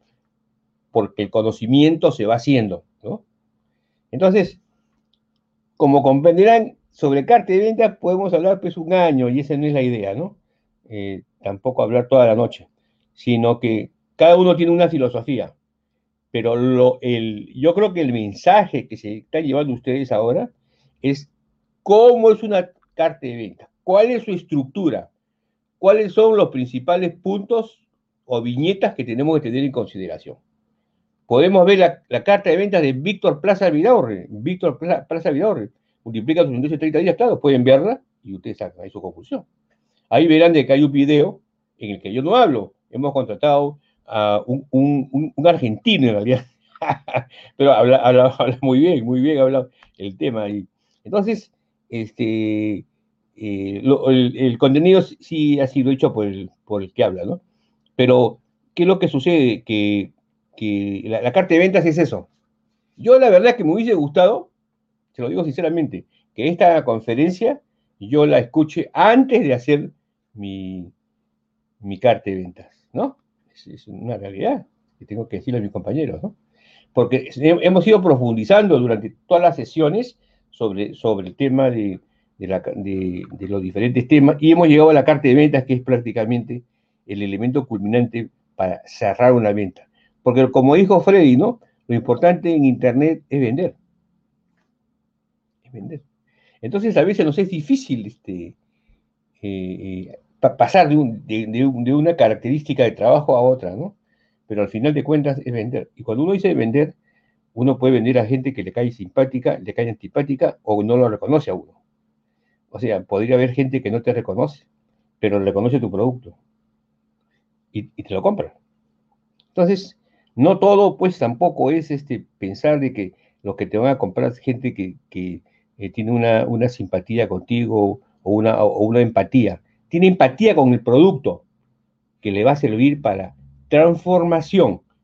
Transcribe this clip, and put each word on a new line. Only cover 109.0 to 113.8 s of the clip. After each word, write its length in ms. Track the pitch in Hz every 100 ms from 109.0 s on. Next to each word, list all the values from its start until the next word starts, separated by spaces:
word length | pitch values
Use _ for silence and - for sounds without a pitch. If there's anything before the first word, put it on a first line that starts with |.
| 92 - 131 127 139 -
le 160 | 92 110
cae 140 | 117
antipática 680 | 110 95 143 143 135 156 -
o 180 | - 104
no 160 | 104 123
lo 100 | 120
reconoce 440 | 104 107 151 143
a 20 |
uno. 200 | 92 - _ _ _ _ _ _ _ _ _ _
O 80 | 104
sea, 240 | 117 98
podría 320 | - 101 117 127
haber 180 | 127
gente 300 | 123 131 131